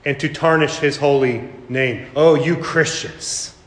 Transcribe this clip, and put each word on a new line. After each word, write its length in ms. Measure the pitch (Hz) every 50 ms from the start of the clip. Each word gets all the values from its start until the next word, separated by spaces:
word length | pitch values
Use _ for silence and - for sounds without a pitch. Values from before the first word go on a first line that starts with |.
| -
and 140 | 147 135 -
to 80 | -
tarnish 480 | 147 147 - - 165 160 160 151 147 -
his 220 | - 156 143 143
holy 520 | - 147 143 139 139 135 127 120 113 123 - - - - -
name. 380 | 123 123 131 127 113 104 120 - -
"Oh, 200 | 143 156 165 156
you 220 | 139 131 160 170
Christians 960 | - - - - 165 151 - - - - - - - - - - - - - - - _